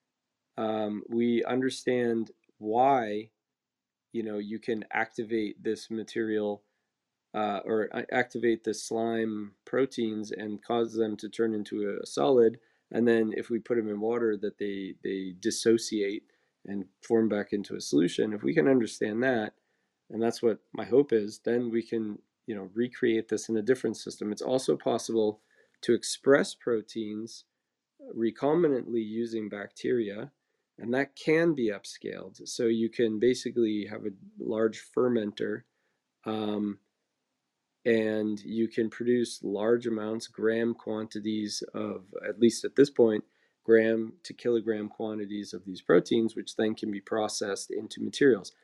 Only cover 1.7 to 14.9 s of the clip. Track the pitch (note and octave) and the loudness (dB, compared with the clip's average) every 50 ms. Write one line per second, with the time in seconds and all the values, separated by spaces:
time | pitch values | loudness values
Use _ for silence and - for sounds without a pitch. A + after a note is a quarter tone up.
1.7 | - - - - B2+ B2 A#2+ A#2 A2+ A2+ A2+ G#2+ - _ _ _ _ _ A2 G#2+ | -2 -2 -2 0 0 2 2 2 2 0 -2 -4 -8 _ _ _ _ _ -6 -2
2.7 | G#2+ A#2+ C3 C3+ C#3 B2+ A2+ G#2 G#2 G#2+ A2 A2+ _ _ _ _ _ _ _ _ | 2 4 4 4 4 2 2 -2 -4 -6 -6 -10 _ _ _ _ _ _ _ _
3.7 | _ _ _ _ _ _ _ _ - A#2 A2 A2 G#2 G#2 G2+ G2+ A2 G#2+ - - | _ _ _ _ _ _ _ _ -8 -6 -6 -4 -4 -6 -6 -6 -8 -6 -4 -4
4.7 | A#2 G#2+ G#2 - - G#2+ A2 - - - A#2 G#2 A#2 A2+ G#2+ G2+ - - - A2 | -4 -4 -4 -4 -4 -4 -4 -4 -4 -8 -6 -2 -2 -2 -2 -2 -6 -6 -6 -4
5.7 | G#2+ G#2 - - A2+ A2 G#2 - - A#2+ A2+ A2 A2 G#2+ G#2 G#2 G#2 G2+ - _ | -4 -4 -6 -8 -8 -8 -8 -6 -4 -4 -2 0 0 0 0 0 -2 -4 -8 _
6.7 | _ _ _ _ _ _ _ _ _ _ _ _ - G#2+ G#2+ G#2 G2+ G2 - - | _ _ _ _ _ _ _ _ _ _ _ _ -4 -2 -2 -2 -2 -4 -2 0
7.7 | A2 A2 G#2 - - C3 A#2 - - B2+ B2 - - A#2 A2+ A#2+ A2+ A2 - A2 | 0 0 0 0 -4 -6 -6 -2 -2 -2 -2 -2 -4 -2 0 0 0 0 -2 -4
8.7 | G#2 - - - A#2 A2+ A2+ A#2 A2+ A2+ A2+ A2 A2 G#2+ G#2 G2+ G2 _ _ - | -6 -6 -6 -4 -4 -2 -2 0 0 -2 -2 -2 -4 -6 -8 -10 -14 _ _ -4
9.7 | - B2+ C3+ C3+ - - A#2 A2 G#2+ G#2+ G#2+ G#2+ A2 - G#2 G#2+ G#2 G2+ - - | 0 0 0 0 0 -2 -2 -2 -2 -4 -6 -6 -8 -8 -6 -8 -8 -8 -4 -2
10.7 | A#2+ A#2 A#2 A2+ A2+ A2+ A2+ A2 G#2+ G2+ - G#2 - - A#2 A2+ A2 G#2+ G2+ - | 0 0 0 0 0 0 0 0 0 -4 -8 -8 -2 0 0 0 0 -2 -4 -4
11.7 | A2 A2 G#2 G2+ G2+ G2 - - - - C#3 C#3+ C3+ B2 A#2 A2+ A#2 A#2+ _ _ | -4 -4 -2 -4 -4 -6 -8 -6 -2 0 2 4 6 8 8 6 4 2 _ _
12.7 | _ _ _ _ - - A#2 A#2+ A#2 A2+ A2 A2 G#2 - A2+ - A#2+ A2+ G#2+ - | _ _ _ _ -2 2 4 4 6 4 4 2 0 -4 -4 -4 -4 -4 -2 -2
13.7 | B2 A#2+ A2 G#2+ G#2 G#2 G#2+ A2+ A#2+ A#2+ A#2 A2+ G#2+ G2+ G2+ G2+ F#2+ _ G#2 G#2 | -2 0 0 -2 -4 -2 -2 -2 0 0 0 0 0 0 -2 -6 -6 _ -6 -6
14.7 | G2+ G2 F#2+ F#2+ | -4 -6 -6 -8